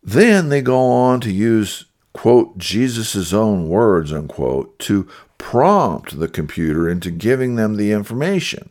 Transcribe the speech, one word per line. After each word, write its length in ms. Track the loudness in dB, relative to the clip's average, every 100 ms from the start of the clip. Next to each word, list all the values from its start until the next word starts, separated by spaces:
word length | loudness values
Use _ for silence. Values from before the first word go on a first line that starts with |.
Then 460 | 2 4 6 4 2
they 120 | 0
go 160 | 2 2
on 400 | 2 2 2 2
to 100 | -2
use, 540 | 0 2 2 0 -6 -18 _ _
quote, 460 | -2 4 4 4 -6
Jesus' 760 | -4 -2 -2 -2 -6 -4 -2
own 360 | 0 2 0 0
words, 440 | 2 4 2 0
unquote, 640 | -8 -8 -6 -4 -4 -6 _
to 280 | -2 -2 -2 -14 _ _
prompt 840 | -4 2 4 2 0 -4 -10 -8
the 80 | -6
computer 600 | -6 -8 -4 -2 0 -2
into 220 | -4 -6
giving 460 | -4 -2 0 -2 -2
them 180 | -2
the 160 | -2 -2
information. 760 | -2 -4 -6 -2 -2 -4 -10 -16